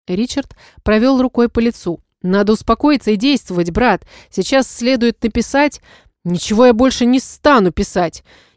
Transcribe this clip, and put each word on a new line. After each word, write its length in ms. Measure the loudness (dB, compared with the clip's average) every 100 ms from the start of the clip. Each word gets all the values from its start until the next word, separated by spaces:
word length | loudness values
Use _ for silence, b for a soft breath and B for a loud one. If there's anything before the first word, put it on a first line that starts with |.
| -8
Ричард 480 | -4 -4 -6 -10 -12 b b
провел 380 | -2 2 2 2
рукой 300 | 0 0 0
по 100 | 0
лицу. 400 | -2 -2 -8 -8 _ _
"Надо 320 | -2 0 2
успокоиться 560 | 0 -2 0 2 0 0
и 60 | 0
действовать, 540 | 0 0 -2 -4 -2
брат. 360 | 0 0 0 -4 B B
Сейчас 360 | -6 -2 0 -2
следует 560 | -4 -2 0 0 -2
написать..." 600 | -4 -4 -2 0 0 -2 b b b _
"Ничего 440 | -6 -6 -2 4 4
я 80 |
больше 320 | 4 2 0 0
не 120 | 0
стану 540 | -2 -2 2 4 2
писать! 520 | -2 -4 -4 -4 -6 -20 b b